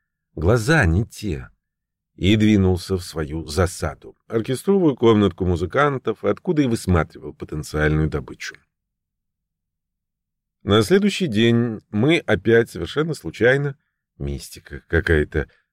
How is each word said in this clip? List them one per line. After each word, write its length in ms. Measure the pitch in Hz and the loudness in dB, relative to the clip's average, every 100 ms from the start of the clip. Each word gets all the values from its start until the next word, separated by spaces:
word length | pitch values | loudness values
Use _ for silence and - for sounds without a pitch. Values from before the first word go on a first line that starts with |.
| _ _ _ - | _ _ _ -2
Глаза 500 | 80 123 107 160 92 | 0 2 2 2 4
не 200 | 85 117 | 2 -2
те». 440 | - 107 71 60 _ _ _ _ _ _ - | -8 -8 -8 -12 _ _ _ _ _ _ -2
И 200 | 90 110 | 2 4
двинулся 640 | 107 104 92 90 - 95 | 4 4 4 0 -4 -6
в 60 | |
свою 420 | 90 80 76 80 78 | -6 -8 -8 -8 -6
засаду, 720 | 76 87 - 82 67 - - - | -2 -2 -4 -10 -10 -18 -20 -6
оркестровую 680 | 113 110 127 - 196 165 123 | -6 -4 -4 0 2 2 4
комнатку 500 | 117 107 101 - 90 | 4 4 2 0 -2
музыкантов, 800 | 87 87 131 143 131 113 104 | -2 -2 0 0 -2 -6 -4
откуда 400 | 101 104 - 151 | -2 -2 -2 -2
и 40 | 135 | 0
высматривал 680 | 117 - 87 78 - 71 | -2 0 0 -2 -8 -18
потенциальную 760 | - - 78 71 - 76 76 78 | -16 -12 -10 -8 -2 0 0 -2
добычу. 460 | - 65 - - - _ _ _ _ _ _ _ _ _ _ _ _ _ _ _ _ _ _ _ _ | -4 -10 -14 -16 -18 _ _ _ _ _ _ _ _ _ _ _ _ _ _ _ _ _ _ _ _
На 180 | - 104 | 0 2
следующий 460 | 107 196 202 - 170 | 4 2 2 0 -2
день 540 | 104 117 117 120 107 - | 2 2 2 0 -6 -6
мы 260 | 104 135 165 | 0 2 2
опять 540 | - 104 110 113 117 | 0 -2 4 2 2
совершенно 420 | - 85 135 165 | -6 -6 -4 -4
случайно, 640 | 143 82 - 113 135 143 135 _ _ _ - | -6 -10 0 2 2 -2 -8 _ _ _ -10
мистика 640 | 69 69 - - - 69 - | -8 -8 -12 -20 -18 -20 -4
какая-то, 600 | 85 78 80 73 78 64 _ _ | -2 2 0 0 -4 -6 _ _